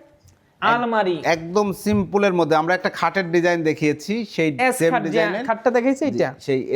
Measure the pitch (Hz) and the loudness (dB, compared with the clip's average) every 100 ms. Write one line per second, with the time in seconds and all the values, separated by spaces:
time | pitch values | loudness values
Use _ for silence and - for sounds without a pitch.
0 | - _ _ _ _ - 202 240 240 220 | -18 _ _ _ _ -4 0 0 0 0
1 | 185 160 139 165 165 196 202 156 202 208 | 0 0 0 -2 0 -2 0 -2 0 0
2 | 175 202 202 180 156 156 160 180 196 - | 0 2 2 2 2 2 2 0 -2 -2
3 | 170 190 175 175 175 170 156 156 151 147 | -2 -2 0 2 2 2 0 0 0 -2
4 | - 226 208 - 160 139 254 247 165 233 | -4 -6 -6 -2 -2 0 0 2 2 0
5 | 160 - - 202 254 220 254 240 254 269 | 0 0 0 -2 -4 -2 0 2 2 0
6 | 294 196 143 - - 131 - | 0 0 -2 -4 -2 -2 2